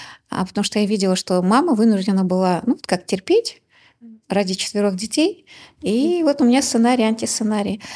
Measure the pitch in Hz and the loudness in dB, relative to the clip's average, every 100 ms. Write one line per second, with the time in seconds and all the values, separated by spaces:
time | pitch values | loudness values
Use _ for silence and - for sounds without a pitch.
0 | - - _ - 185 - 208 214 208 214 | -20 -20 _ -6 -4 -4 -2 -2 0 0
1 | 190 185 - 180 180 233 349 220 233 202 | 0 0 0 0 2 2 2 4 4 2
2 | 185 190 185 185 185 175 - 320 - 185 | 2 0 2 2 2 0 0 -4 0 -2
3 | - 208 - 403 466 - _ _ _ _ | -2 -6 0 0 0 -8 _ _ _ _
4 | 233 220 - 190 190 185 - 208 202 185 | -20 -20 -4 -2 -2 -4 -6 -2 -2 -2
5 | 220 - 330 - _ - - _ 285 220 | -4 0 -2 -2 _ -20 -20 _ -4 0
6 | 302 349 311 285 247 247 - 233 233 247 | 0 0 0 2 2 2 2 2 2 2
7 | 220 226 226 - 214 214 202 196 - | 0 0 -4 -4 -2 -2 -4 -6 -10